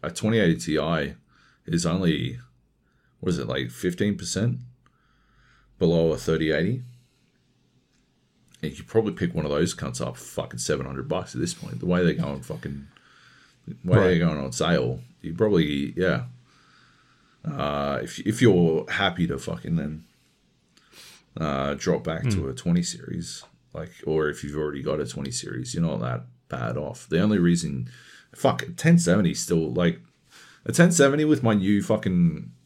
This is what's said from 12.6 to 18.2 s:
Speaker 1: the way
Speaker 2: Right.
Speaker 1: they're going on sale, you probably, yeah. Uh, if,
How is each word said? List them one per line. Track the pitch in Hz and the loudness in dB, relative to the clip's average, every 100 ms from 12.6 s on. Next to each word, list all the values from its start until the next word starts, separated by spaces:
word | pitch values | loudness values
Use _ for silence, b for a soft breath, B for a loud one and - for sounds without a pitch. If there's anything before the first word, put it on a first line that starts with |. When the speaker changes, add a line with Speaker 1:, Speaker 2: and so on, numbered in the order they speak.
| 71 71 71 b b b b b b b - | -10 -12 -14 b b b b b b b -18
Speaker 1:
the | - - | -12 2
way | 110 | 6
Speaker 2:
Right. | 92 | 6
Speaker 1:
they're | 87 | 4
going | 85 76 | 2 0
on | 67 | -6
sale, | 62 80 80 64 64 - _ | -2 2 2 0 -4 -10 _
you | 82 | -10
probably, | 82 107 95 76 71 71 85 | 0 2 4 2 0 -4 -2
yeah. | 90 67 - - b b b b b b b b b b - | 0 0 -4 -14 b b b b b b b b b b -10
Uh, | - 71 71 71 67 | -4 -4 -2 -2 -4
if, | - - | -6 -6